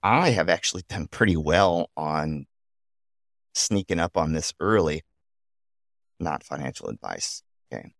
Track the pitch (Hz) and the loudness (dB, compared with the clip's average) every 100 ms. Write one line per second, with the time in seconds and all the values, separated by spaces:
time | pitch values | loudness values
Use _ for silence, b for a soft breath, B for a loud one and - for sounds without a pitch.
0 | 95 127 180 104 82 85 - 92 - 98 | 4 4 4 2 2 2 0 -6 -10 -8
1 | 78 - 107 85 76 85 98 85 85 - | -8 0 2 2 4 4 4 2 -2 -4
2 | 78 78 78 76 67 _ _ _ _ _ | -4 -2 -2 -6 -10 _ _ _ _ _
3 | _ _ _ _ _ - - 101 92 85 | _ _ _ _ _ -4 0 0 0 0
4 | 85 - 80 80 - - 92 107 82 76 | 0 0 0 -2 -4 -4 0 2 2 -2
5 | - _ _ _ _ _ _ _ _ _ | -8 _ _ _ _ _ _ _ _ _
6 | _ _ 85 73 - 71 67 - - - | _ _ -4 -4 -8 -8 -8 -8 -12 -10
7 | 50 50 - - _ _ _ 52 - | -10 -10 -10 -10 _ _ _ -14 -14